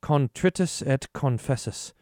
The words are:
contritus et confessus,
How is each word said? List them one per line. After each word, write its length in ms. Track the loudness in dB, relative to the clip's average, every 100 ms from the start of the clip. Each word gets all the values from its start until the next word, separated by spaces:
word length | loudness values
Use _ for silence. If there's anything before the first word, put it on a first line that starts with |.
contritus 840 | 0 2 2 2 2 2 -2 0 0
et 260 | 0 -2
confessus, 800 | -2 0 0 0 -2 -2 -8 -12 _